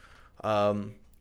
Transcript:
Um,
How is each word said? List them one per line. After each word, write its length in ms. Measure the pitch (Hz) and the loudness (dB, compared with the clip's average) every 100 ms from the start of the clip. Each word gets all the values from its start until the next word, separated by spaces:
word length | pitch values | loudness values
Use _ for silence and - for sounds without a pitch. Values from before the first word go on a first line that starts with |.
| - - - - | -20 -20 -20 -8
Um, 540 | 107 107 104 104 101 - - - | -2 2 2 0 -6 -14 -20 -20